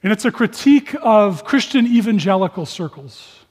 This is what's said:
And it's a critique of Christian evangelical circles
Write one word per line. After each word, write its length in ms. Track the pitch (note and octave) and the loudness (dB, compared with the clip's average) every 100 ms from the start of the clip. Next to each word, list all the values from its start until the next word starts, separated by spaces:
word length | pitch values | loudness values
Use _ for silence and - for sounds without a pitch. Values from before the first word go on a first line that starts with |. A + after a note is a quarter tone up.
And 100 | F#3+ | -2
it's 140 | G#3+ B3 | -2 -2
a 40 | |
critique 640 | - A#3 - C#4 C#4+ C#4 - | -2 -4 0 4 4 2 -4
of 440 | A#3 G#3+ G#3 F3 | 2 4 4 -2
Christian 420 | - C#4 - C4+ A#3+ | -2 -2 0 0 2
evangelical 800 | A#3 G#3+ G#3+ D#3+ F#3+ F#3+ - D#3 | 2 2 -2 0 0 -2 -6 -12
circles 800 | - D#3+ - C#3 - - _ _ | -10 -10 -12 -20 -20 -20 _ _